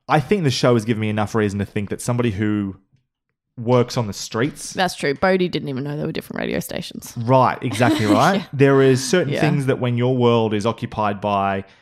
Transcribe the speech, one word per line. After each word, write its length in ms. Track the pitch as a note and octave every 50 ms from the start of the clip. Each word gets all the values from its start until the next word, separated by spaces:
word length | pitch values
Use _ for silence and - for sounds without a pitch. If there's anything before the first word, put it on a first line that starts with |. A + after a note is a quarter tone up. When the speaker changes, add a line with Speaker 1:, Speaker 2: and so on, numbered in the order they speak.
| _
Speaker 1:
I 140 | - C3+ D3+
think 220 | - - G#3 G3+ E3
the 60 | C3+
show 220 | A#2+ - - B2+ B2
has 100 | A#2 G#2
given 160 | A2+ A#2 G#2
me 80 | A2 G#2+
enough 260 | G#2 G#2+ G#2 G#2 -
reason 240 | A2+ G#2+ G2+ F#2+ G2+
to 60 | G2
think 240 | - - G#2+ G2+ F#2
that 100 | G#2 -
somebody 320 | - - A#2+ A#2+ A#2+ A#2+
who 460 | G2+ G2 A2 G#2+ G#2 G#2 G2+ G2 F#2+ - _ _ _ _ _ _ _ _ _ _ _ _ _ _ _
works 400 | - A2+ A2+ B2 B2 A#2+ B2 -
on 100 | C3 A#2
the 60 | G2+ F#2+
streets. 600 | - - - - A2 B2 D#3 D#3 - - - -
Speaker 2:
That's 220 | G3 F#3 F3+ -
true. 180 | - - D3 C#3
Bodhi 320 | - - F#3 F#3+ F#3 F3+ F3
didn't 200 | - D#3+ D3 D3
even 140 | C3+ B2+ C#3+
know 120 | D3 D3+
there 80 | D3+ D3+
were 60 | D#3
different 280 | D#3+ - - - - -
radio 200 | A#1+ A#1 A#1 -
stations. 540 | - - - - - - - - - - -
Speaker 1:
Right, 440 | B2 A2+ A#2 C3 C3 B2+ A#2 - -
exactly 440 | - B2+ A2 G2+ B2 - - - A2
Speaker 2:
<laughs> 0 |
Speaker 1:
right. 360 | G#2 G#2 G#2+ C3 E3+ G3 G3+
Speaker 2:
Yeah. 40 | F3 - -
Speaker 1:
There 280 | C3 C#3 C#3 C#3 C3+
is 220 | C3+ C3+ C3 B2 C3
certain 260 | - - F3+ F3 C3+ C#3+
Speaker 2:
Yeah. 80 | -
Speaker 1:
things 240 | - D3+ - C#3+ C3+
that 120 | B2+ C3 -
when 180 | A#2+ B2 A#2+
your 180 | A#2 A#2+ B2+ C3
world 380 | B2+ A#2+ A#2+ A#2 A#2 A2+ A2 G#2+
is 120 | G#2 G2
occupied 540 | A#2 A#2 - - A2 - - G#2+ G#2 G#2 G2
by 420 | G2+ G#2 G2+ G2 G2 G2 G2 G2 G2 - _ _